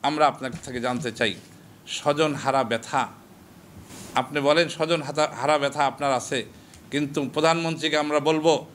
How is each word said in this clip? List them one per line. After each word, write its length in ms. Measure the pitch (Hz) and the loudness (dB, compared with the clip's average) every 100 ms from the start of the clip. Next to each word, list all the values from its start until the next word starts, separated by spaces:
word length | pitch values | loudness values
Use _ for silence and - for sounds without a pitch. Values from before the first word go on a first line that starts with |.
আমরা 260 | 139 151 147 | -2 2 2
আপনার 240 | 139 131 - | 2 -8 -10
থেকে 180 | - 123 | -8 -4
জানতে 300 | 120 123 139 | -2 -2 -4
চাই, 220 | 113 117 87 - - - - - | 0 -2 -2 -14 -20 -20 -20 -12
স্বজন 480 | - 147 147 156 143 | -4 0 2 2 2
হারা 280 | 139 135 | 0 0
ব্যথা, 440 | 120 113 - 143 110 - - - - - - - - - - - | 0 -2 -2 -2 -2 -8 -20 -20 -20 -20 -20 -20 -20 -18 -4 -4
আপনি 240 | 127 - | -2 0
বলেন 300 | 139 151 170 | 4 4 2
স্বজন 320 | - 156 165 | 0 0 0
হাতা-, 340 | 139 147 151 - | -2 0 -2 0
হারা 160 | 135 151 | 2 2
ব্যথা 280 | 139 143 139 | 2 2 0
আপনার 280 | 127 143 | 0 0
আছে, 320 | 127 - 131 107 - - - - | 0 0 -6 -6 -14 -20 -20 -6
কিন্তু 380 | 139 143 151 135 | -4 -2 -2 -2
প্রধানমন্ত্রীকে 680 | 156 160 170 165 160 156 151 | 2 4 2 -2 -2 0 0
আমরা 220 | 147 147 | 2 0
বলবো 460 | 143 160 156 180 160 | 2 2 4 2 -2